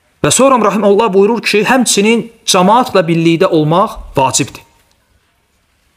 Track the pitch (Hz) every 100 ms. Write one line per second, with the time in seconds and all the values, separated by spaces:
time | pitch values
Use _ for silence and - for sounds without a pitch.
0 | _ _ 147 - 269 262 208 196 202 202
1 | 226 190 208 233 - 208 208 262 226 202
2 | 208 226 - _ - 190 185 233 - 190
3 | 165 170 165 165 185 160 151 170 214 -
4 | - - 143 - 143 - - _ _ _
5 | _ _ _ _ _ _ _ _ _